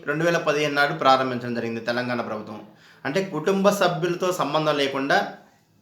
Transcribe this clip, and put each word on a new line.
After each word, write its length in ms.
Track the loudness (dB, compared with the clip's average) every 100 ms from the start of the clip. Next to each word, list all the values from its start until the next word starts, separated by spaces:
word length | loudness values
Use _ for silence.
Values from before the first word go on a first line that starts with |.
| -6
రెండు 180 | 0
వేల 120 | 2 2
పదిహేను 380 | 0 0 0
నాడు 180 | 2 0
ప్రారంభించడం 600 | 2 4 4 4 -4 -4
జరిగింది 260 | -6 -4 -6
తెలంగాణ 400 | -4 -4 -2 -4
ప్రభుత్వం. 420 | -4 -8 -8 -14 -16 -20 -20 -10
అంటే 200 | -4 -2
కుటుంబ 460 | -2 -2 0 4 4
సభ్యులతో 640 | 4 2 2 -2 -2 -2
సంబంధం 440 | -2 0 0 2 2
లేకుండా 560 | 0 -2 0 0 0 -8 -20 _ _ _